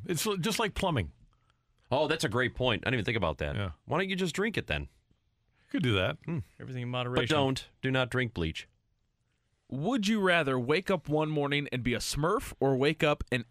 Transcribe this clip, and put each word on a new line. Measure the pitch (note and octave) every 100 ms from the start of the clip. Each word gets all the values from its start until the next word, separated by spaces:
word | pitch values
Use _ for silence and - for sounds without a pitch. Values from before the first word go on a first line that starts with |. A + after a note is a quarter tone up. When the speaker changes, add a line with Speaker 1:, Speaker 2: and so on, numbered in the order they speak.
| G#2+
Speaker 1:
It's | D#3+ G#3+
l-, | G3
just | G3+ G3+
like | G#3+
plumbing. | - F#3+ C3+ D2+ - - _ _ _ _ _ -
Speaker 2:
Oh, | C3+ D3+
that's | D#3+
a | C#3
great | A#2+ B2 -
point. | B2+ G2+
I | A2+
didn't | B2+
even | G2+
think | A2
about | E2+ D2
that. | D2 G#2
Speaker 1:
Yeah. | F#2+ - -
Speaker 2:
Why | D#3+
don't | G3
you | F#3
just | F3+
drink | - A3 -
it | -
then? | D2 C#2 _ _ _ _ _ _ _ _
Speaker 1:
Could | C#4
do | B2+ F#2+
that. | G#2+ D#3 -
Speaker 2:
Hmm. | D#3+ - -
Speaker 3:
Everything | A2+ B2
in | A#2+
Speaker 2:
But | B2
Speaker 3:
moderation. | B2 B2+ C3 D3+
Speaker 2:
don't. | C3+ C3 - _
Do | C3
not | C3 A#2+
drink | B2+ B2
bleach. | F2 D#2+ - - _ _ _ _ _ _ _ _ _ _
Speaker 4:
Would | C3 F3 C4 G3
you | A3
rather | F#3+ E3+ C#3 C3
wake | A#2+ E3 G3
up | F#3 -
one | D3+ D#3
morning | D3+ C#3 C#3+ C#3
and | B2+
be | A#2+ A2
a |
Smurf | - C#3+ E3 A#3+ - -
or | C3+ B2+
wake | D3 D#3
up | D3+ D3 -
and | B2 -